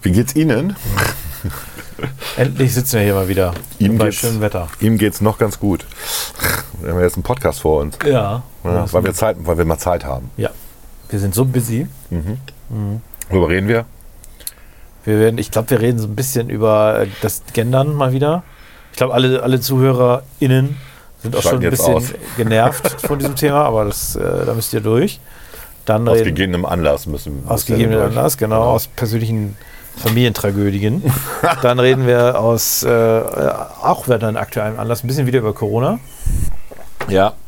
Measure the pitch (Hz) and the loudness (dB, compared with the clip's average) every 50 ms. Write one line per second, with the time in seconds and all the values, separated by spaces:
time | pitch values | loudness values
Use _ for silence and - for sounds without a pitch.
0 | - 98 87 104 123 - - 151 160 156 120 110 156 190 202 - - - 101 98 | 2 2 2 2 2 2 2 2 2 2 2 2 0 -2 -6 -6 -6 -4 -2 0
1 | 101 - - - - - - - - 92 - - - - - - - - - - | -2 -2 -4 -6 -10 -12 -12 -8 -8 -8 -8 -8 -14 -16 -16 -16 -16 -16 -10 -8
2 | - 131 - - - - - - 127 131 - 131 135 127 - 127 127 - - 113 | -8 -8 -8 -10 -12 -10 -2 -2 -2 -2 2 0 0 2 2 0 -2 0 0 2
3 | 101 104 98 98 95 92 95 92 92 87 87 85 - - - - 104 98 113 113 | 2 2 2 2 0 0 0 0 0 0 -2 -6 -10 -14 -2 0 2 2 4 4
4 | 110 107 101 - - 117 113 107 104 104 - 98 85 82 - - 110 107 113 101 | 2 2 0 -2 -2 -2 -2 0 -2 -2 -2 -2 -6 -6 -6 0 2 2 4 4
5 | 101 104 95 - 104 107 110 - 120 104 - - - 101 92 - - - - - | 2 2 2 2 0 0 2 2 0 -2 0 -2 0 0 0 -2 -4 -10 -16 -14
6 | - - - - - - - - - 90 90 92 - - - 87 - - 85 90 | -10 -8 -8 -8 -8 -8 -10 -6 -4 -4 -4 -4 -6 -10 -12 -8 -6 -4 0 2
7 | 90 90 - 95 87 - 127 131 - 85 73 - - 78 78 76 71 76 - - | 2 2 0 -2 -4 -4 -4 0 0 -2 -2 0 0 2 2 2 2 -2 -6 -2
8 | - 147 135 120 104 98 104 127 123 - - - - 87 87 90 85 - - 90 | 0 2 2 2 2 0 -4 -6 -8 -12 -18 -8 -4 -2 0 0 0 2 0 0
9 | 90 95 87 - - 110 107 - 80 80 85 82 87 80 82 76 - 90 90 85 | 2 2 -2 0 0 0 0 -2 -2 -2 0 2 2 0 0 0 0 -2 -2 -2
10 | 73 71 65 65 62 64 - - - - - - - - - - - - - - | -2 -6 -8 -8 -8 -12 -8 -6 -6 -6 -6 -10 -20 -20 -20 -20 -20 -20 -20 -20
11 | - - - 101 98 98 90 110 131 131 127 131 113 113 113 117 156 196 - - | -14 -8 -6 -4 -2 -2 0 0 0 2 0 -2 -2 0 -2 -4 -4 -6 -10 -16
12 | - - - 85 76 92 110 131 135 135 - - - - 117 107 104 101 104 113 | -12 -8 -6 -6 -4 -4 -6 -8 -10 -16 -20 -20 -14 -10 -8 -6 -4 -4 -6 -6
13 | - - - - - - 92 95 87 78 85 95 95 107 117 113 117 - - - | -10 -14 -16 -16 -10 0 2 2 2 4 2 0 2 2 0 0 0 -4 -14 -20
14 | - - - - - - - - - - - - - - - - - - - - | -20 -20 -20 -20 -20 -20 -20 -16 -16 -16 -16 -16 -20 -20 -20 -20 -20 -20 -20 -10
15 | - 110 107 104 110 113 113 117 - - - 113 110 - 135 113 110 120 123 117 | -2 0 2 4 4 4 4 0 -4 -2 -2 -2 0 2 0 2 2 2 0 0
16 | 107 104 107 104 131 131 - 123 117 131 - 107 110 110 107 107 107 107 110 110 | -2 -4 -4 -4 -4 -2 -2 -4 -4 -2 -2 0 2 4 4 6 4 4 4 2
17 | 104 101 98 - - 107 - - - - - 117 113 120 127 131 135 147 151 143 | 0 -2 -4 -4 -4 -4 -4 -6 -10 -4 -2 -2 0 2 2 2 2 0 0 0
18 | 139 131 131 131 143 147 160 180 175 - - - - - - - - - - - | 0 0 2 2 2 0 0 -2 -4 -10 -20 -20 -20 -20 -20 -20 -20 -16 -2 -2
19 | 127 131 117 120 127 131 127 131 113 127 131 127 117 - 135 131 131 135 131 123 | 0 2 2 2 4 4 2 2 2 2 0 2 0 0 2 4 4 4 4 4
20 | 127 123 123 127 - - - - 143 131 127 131 131 143 143 - - - - - | 4 4 4 2 -2 -10 -4 0 2 4 4 4 4 2 -2 -8 -10 -18 -20 -20
21 | - - - - - 113 123 - - 85 - 127 - 87 135 123 - 82 80 - | -20 -20 -20 -12 -8 -4 -2 0 2 2 2 2 2 0 2 2 2 4 4 2
22 | - - - - - - - - 117 110 113 110 113 120 - - - - - - | 0 -2 -8 -12 -14 -10 -4 -4 0 2 4 4 4 2 2 0 -4 -4 -4 -4
23 | - - 147 143 139 135 139 127 151 147 143 143 147 135 113 110 107 104 98 - | -4 -4 -2 -2 -2 -4 -2 0 0 2 4 4 2 2 2 2 0 0 -2 -4
24 | - - - - 50 50 50 - 87 85 - 117 107 - - 117 104 110 110 120 | -6 -6 -4 -4 -2 -2 0 0 -2 -2 -2 -2 -4 -2 -4 -2 0 2 2 2
25 | 165 214 - - - - - - - - - - - - - - - - 110 107 | 2 2 -2 -6 -16 -20 -20 -20 -20 -20 -18 -18 -18 -20 -20 -12 -2 0 2 2
26 | 120 117 - 92 90 95 80 78 95 95 87 87 90 - 87 90 82 76 71 71 | 4 4 4 4 4 2 2 0 0 0 0 -2 -2 0 0 2 2 2 2 0
27 | - - 76 71 - 76 71 67 67 - - 113 - - 117 110 113 113 110 110 | -2 -6 -8 -8 -8 -8 -8 -8 -4 -4 -2 -2 0 0 0 2 2 2 2 2
28 | 107 104 110 120 131 156 143 - 117 107 110 110 113 123 123 113 - - - - | 2 0 0 0 0 0 0 0 -2 0 2 2 4 4 2 0 0 -4 -6 -4
29 | 127 110 110 113 113 113 113 110 104 101 101 - - - - - - - - - | -4 -2 0 -2 -2 0 -2 -2 -2 -4 -6 -12 -18 -20 -20 -20 -20 -18 -14 -6
30 | - 113 110 117 123 120 101 - - 101 98 101 101 101 98 101 101 107 120 180 | -2 0 2 4 2 2 2 0 -2 -2 0 2 0 0 0 0 0 0 0 0
31 | 196 143 131 - - - - - - 170 165 135 - 120 123 127 123 127 131 131 | 0 0 -2 -2 -4 -6 -6 -2 0 0 0 2 2 2 4 4 4 4 4 4
32 | 131 123 123 120 120 123 127 - 107 117 117 110 - - - - - 127 120 117 | 4 4 4 6 4 4 4 2 2 2 2 2 0 -2 -2 -2 0 2 2 4
33 | 113 113 113 113 - - - - - - - - 120 - - - - - 175 - | 4 4 4 2 0 -2 -2 0 0 0 0 -2 -8 -12 -12 -4 -2 -2 -2 0
34 | - 127 123 110 113 110 107 117 101 - - 117 107 107 110 110 107 113 120 - | 0 0 0 0 0 -2 -2 -4 -6 -6 -4 -4 -4 -4 -4 -6 -4 -4 -4 -4
35 | - 120 135 151 139 123 123 131 113 107 101 - 120 104 104 113 123 156 214 247 | -2 -4 -2 0 0 2 2 0 0 0 -2 -2 -4 -2 0 0 0 0 -2 -4
36 | - - - - - - - - - - - - - - - - - - - - | -8 -14 -18 -4 -2 0 2 2 2 2 0 0 -2 -6 -10 -12 -10 -10 -8 -8
37 | - - 98 95 95 107 - - - | -4 0 2 2 2 2 0 -6 -14